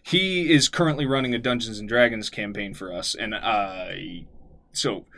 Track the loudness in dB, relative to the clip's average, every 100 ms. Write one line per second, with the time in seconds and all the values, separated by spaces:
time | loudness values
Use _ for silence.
0 | -2 2 2 2 4 6 4 2 2 2
1 | 2 2 2 0 0 0 -2 -8 0 6
2 | 6 4 -6 -6 -6 -6 -8 -8 -8 -6
3 | -4 -4 -4 -2 0 0 0 -4 -8 -8
4 | -10 -12 -12 -18 -20 -20 -12 -4 -2 -4
5 | -8